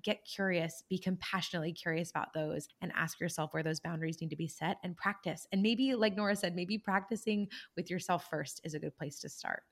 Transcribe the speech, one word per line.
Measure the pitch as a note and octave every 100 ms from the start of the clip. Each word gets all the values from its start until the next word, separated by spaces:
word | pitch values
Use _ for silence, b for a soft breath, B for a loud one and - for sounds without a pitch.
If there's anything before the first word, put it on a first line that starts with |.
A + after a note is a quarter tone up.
Get | - G#3 -
curious, | - F#3+ F3 E3 - -
be | F#3
compassionately | F#3+ F3+ - F#3 E3 - D#3
curious | E3+ - D#3+ E3+
about | D#3 - D#3
those, | D3+ D#3 D3 _
and | F3
ask | - D#3+ -
yourself | F3 - D#3
where | D#3+
those | D#3 D#3+
boundaries | E3 E3 D#3+ E3
need | D#3+
to | D3+
be | E3
set, | - D#3+ -
and | F#3 E3+
practice. | G3 G3+ F3 D#3 -
And | F#3+
maybe, | G#3 A#3 C4+ B3
like | G#3+ G3
Nora | G#3 G3+
said, | F#3+ F3
maybe | F3+ G#3+
practicing | - F#3+ G3 A3 - G#3 G3+ B B -
with | E3
yourself | F3+ - F3 -
first | D#3 C#3+ -
is | D#3+ D3+
a |
good | D#3 -
place | D3 -
to | D3+
start. | - - - -